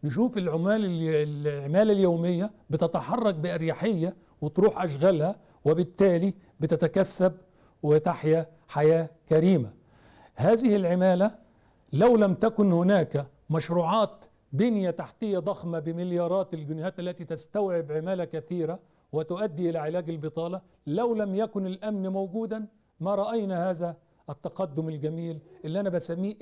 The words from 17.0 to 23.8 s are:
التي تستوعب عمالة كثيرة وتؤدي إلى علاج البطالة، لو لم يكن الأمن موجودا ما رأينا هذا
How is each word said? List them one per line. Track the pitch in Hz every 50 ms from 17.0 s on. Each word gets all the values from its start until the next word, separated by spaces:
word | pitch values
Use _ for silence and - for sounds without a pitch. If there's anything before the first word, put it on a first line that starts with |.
التي | 175 180 175 175 165
تستوعب | - 165 151 - _ - 208 202 190 175 170 160 143
عمالة | 151 156 160 185 190 180 170
كثيرة | 160 - 156 156 - 180 175 160 156 175 196 _ _ _ _ _ -
وتؤدي | - 151 156 - 175 180 214 202 151 156 180 170
إلى | 165 160
علاج | 151 156 165 180 165 160
البطالة، | 165 151 147 156 - 165 165 170 180 190 - _ _ _ -
لو | 143 151 196 247 240 226
لم | 214 208 196 185
يكن | 202 220 220 - 202 190
الأمن | 185 185 185 214 214 214 196 190 190
موجودا | 190 196 196 185 175 226 226 196 220 220 214 - _ _ _ _ _ -
ما | 160 190 208
رأينا | 202 202 214 233 233 208 190 185 170 175 190
هذا | 180 160